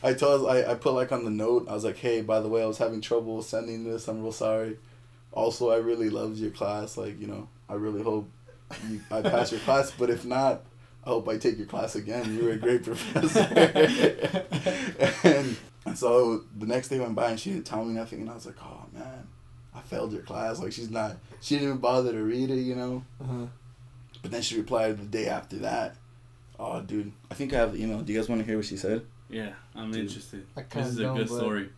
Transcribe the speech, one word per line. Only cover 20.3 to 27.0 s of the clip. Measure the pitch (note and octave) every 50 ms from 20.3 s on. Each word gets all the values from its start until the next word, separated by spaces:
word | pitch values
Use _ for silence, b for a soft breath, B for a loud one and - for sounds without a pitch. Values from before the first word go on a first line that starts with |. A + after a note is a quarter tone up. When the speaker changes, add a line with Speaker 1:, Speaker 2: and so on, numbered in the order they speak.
| G#2 A2 A2+ A2+ A#2 A#2
Speaker 1:
Like, | - -
she's | A2 A#2+ A#2+ A2
not, | A2+ A2+ G#2+ G#2+ - - B B B B
she | - - D3
didn't | C#3+ C#3+ C#3
even | C3+ B2+
bother | A2+ A#2+ B2+ C3 B2+ B2
to | A2+ A2
read | G#2+ A2 A#2 B2+ C3 C3
it, | C3+ C3
you | B2+ B2+ B2
know? | B2 B2 B2+ B2+ B2+ B2+ - - -
Speaker 2:
Uh-huh. | C3+ B2+ B2+ A#2+ A#2+ B2 - - - - - - - - - - - - - -
Speaker 1:
But | - F#2+
then | A2+ A#2
she | G#2+ - A2+
replied | A2+ G#2 - B2+ A2+ A2 A2 G#2+ G2+
the | G2+
day | G#2 G#2 A2 G#2+ -
after | - - - - - -
that. | - - - - D#3+ - - - - - - - - - - - - - - -
Oh, | A2+ D#3 - -
dude, | G#2 F#2+ G#2 G#2